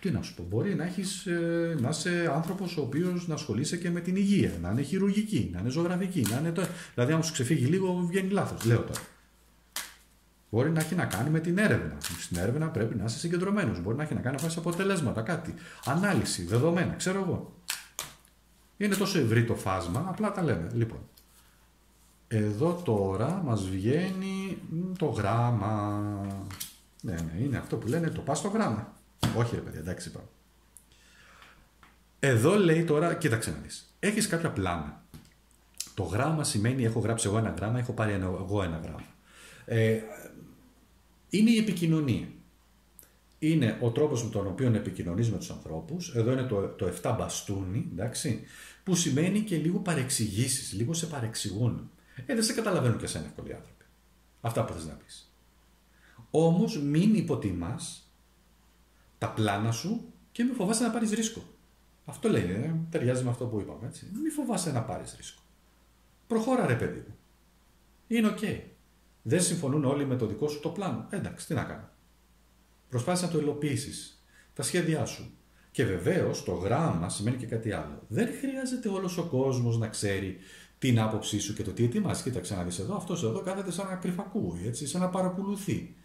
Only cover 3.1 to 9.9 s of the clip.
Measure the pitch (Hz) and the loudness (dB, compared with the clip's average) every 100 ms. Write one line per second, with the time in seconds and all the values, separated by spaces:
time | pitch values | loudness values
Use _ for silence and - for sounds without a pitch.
3.1 | 175 170 151 - 110 151 175 175 175 175 | 0 -2 -4 -2 0 0 -2 -2 -2 0
4.1 | 185 202 196 95 82 85 117 147 190 202 | 2 4 6 4 2 0 0 0 2 4
5.1 | 208 214 156 87 87 113 147 170 180 190 | 2 2 0 0 -2 -2 0 0 0 0
6.1 | 180 101 120 165 165 170 - - - 123 | 2 2 2 0 0 -2 -4 -8 0 2
7.1 | 160 156 - 151 156 123 190 185 175 175 | 4 2 0 2 4 4 4 2 2 0
8.1 | 190 190 196 - - 113 117 - - - | 0 2 0 0 0 4 4 2 -6 -10
9.1 | - _ _ _ _ _ - - | -18 _ _ _ _ _ -10 -10